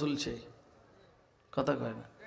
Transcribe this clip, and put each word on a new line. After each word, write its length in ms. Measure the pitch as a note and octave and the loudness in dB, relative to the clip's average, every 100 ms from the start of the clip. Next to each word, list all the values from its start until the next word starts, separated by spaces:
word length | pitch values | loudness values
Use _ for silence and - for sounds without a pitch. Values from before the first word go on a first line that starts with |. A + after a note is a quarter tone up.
চলছে। 300 | D3 C#3+ - A#2 - - - - - - - - - _ - | 2 2 0 -4 -8 -18 -20 -20 -20 -20 -20 -20 -20 _ -4
কথা 220 | - C3 | 0 2
কয় 220 | C3 A#2+ A2+ | 2 0 -4
না। 60 | - - | -10 -16